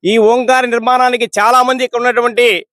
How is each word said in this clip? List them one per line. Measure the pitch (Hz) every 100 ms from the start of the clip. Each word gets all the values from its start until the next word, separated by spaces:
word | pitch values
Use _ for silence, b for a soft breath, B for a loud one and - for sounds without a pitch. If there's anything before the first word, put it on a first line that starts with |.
ఈ | 180 220 214
ఓంకార | 240 240 262 254
నిర్మాణానికి | 233 226 254 254 247 226 -
చాలా | 208 254
మంది | 254 262
ఇక్కడ | 254 240
ఉన్నటువంటి | 247 233 240 220 240 185 -